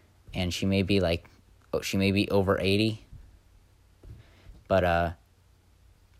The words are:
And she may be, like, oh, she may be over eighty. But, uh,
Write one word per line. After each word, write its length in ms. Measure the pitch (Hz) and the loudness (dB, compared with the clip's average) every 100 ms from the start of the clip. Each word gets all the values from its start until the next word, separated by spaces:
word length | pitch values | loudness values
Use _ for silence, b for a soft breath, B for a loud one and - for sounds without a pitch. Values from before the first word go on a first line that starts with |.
| b b - | b b -14
And 200 | - 90 | -6 -6
she 140 | - 98 | -4 0
may 160 | 95 | 0
be, 180 | 92 101 | 2 2
like, 280 | 87 90 - - _ - _ | 2 -2 -6 -20 _ -20 _
oh, 80 | - | -6
she 160 | - 98 | -4 0
may 160 | 95 | 2
be 180 | 98 104 | 2 2
over 280 | 101 95 - | 0 2 0
eighty. 460 | 95 101 110 110 - - - - _ - _ _ _ _ - b b b b b - | 2 2 0 -2 -12 -20 -20 -20 _ -20 _ _ _ _ -20 b b b b b 0
But, 160 | 95 87 | 2 2
uh, 260 | 85 85 85 _ _ _ _ _ _ _ _ _ _ | 2 0 -4 _ _ _ _ _ _ _ _ _ _